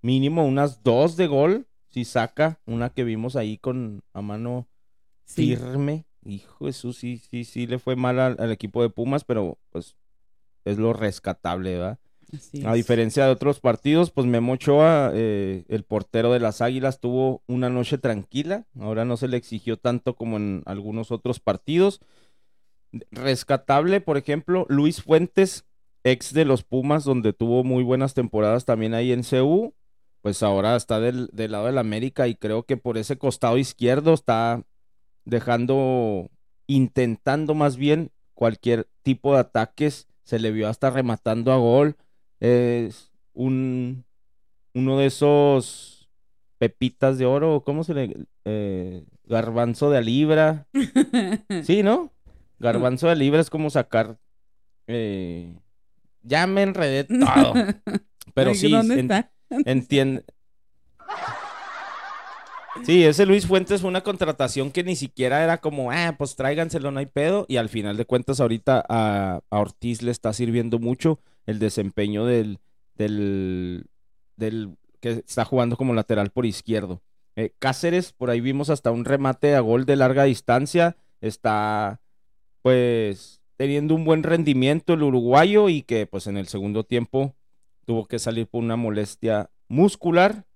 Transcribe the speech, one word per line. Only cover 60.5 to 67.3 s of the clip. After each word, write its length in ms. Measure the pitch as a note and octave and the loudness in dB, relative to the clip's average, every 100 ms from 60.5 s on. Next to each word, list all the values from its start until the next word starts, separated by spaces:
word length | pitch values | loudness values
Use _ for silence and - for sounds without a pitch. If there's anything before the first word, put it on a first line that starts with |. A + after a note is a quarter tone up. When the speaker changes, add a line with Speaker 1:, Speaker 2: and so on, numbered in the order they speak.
| _ _ _ _ _ - - - - - - - - - - G5 - - - - - - - | _ _ _ _ _ -14 -10 -10 -10 -14 -14 -14 -14 -14 -14 -14 -16 -16 -20 -18 -20 -14 -10
Speaker 1:
sí, 200 | F#3+ F3 | 4 6
ese 220 | D#3+ D3+ G3 | 8 6 6
Luis 200 | G3+ F3 | 6 4
Fuentes 340 | F#3 F#3 G3 | 0 2 -2
fue 80 | F#3 | -2
una 120 | F#3 | -4
contratación 680 | G3 F#3+ E3 D3 C3+ C3+ C#3 | -4 -4 -4 -2 -4 -2 -4
que 120 | D#3 | -4
ni 140 | F3 F3 | -4 -4
siquiera 480 | C3 - B2+ C#3 | -6 -4 0 2
era 140 | E3 E3 | 0 0
como, 320 | D#3 D3 B2 | -4 -4 -4
"Ah, 240 | C#3+ E3+ D3 | -2 -4 -4
pues 180 | C#3+ - | -8 -4
tráiganselo, 540 | C3+ D3 E3 D#3+ C#3 | -2 -2 -2 -4 -4
no 80 | C#3 | -6
hay 60 | C#3 | -6
pedo". 380 | - D3+ | -2 0